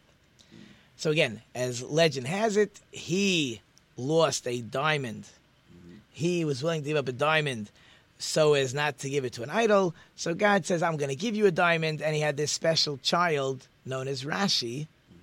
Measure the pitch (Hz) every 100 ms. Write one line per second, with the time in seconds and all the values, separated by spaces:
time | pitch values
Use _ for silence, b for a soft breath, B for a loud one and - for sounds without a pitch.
0 | _ _ _ _ B 113 B B B -
1 | 165 151 139 107 - 117 127 120 123 151
2 | 165 135 123 196 226 202 208 - - -
3 | - 175 202 180 139 107 - _ _ -
4 | 127 160 156 131 - 123 113 131 151 151
5 | 127 104 101 - _ _ _ 90 87 87
6 | - - 165 175 160 131 156 165 143 151
7 | 127 123 147 156 147 120 104 b b b
8 | b - - - 151 143 131 135 147 143
9 | 139 139 127 113 117 185 233 202 185 B
10 | B - - 175 208 202 151 175 170 160
11 | 139 135 220 208 208 170 175 165 160 151
12 | 147 151 151 147 147 - 165 160 - 139
13 | - 175 175 147 135 131 - _ - 131
14 | 131 135 135 175 202 - 120 123 156 _
15 | _ -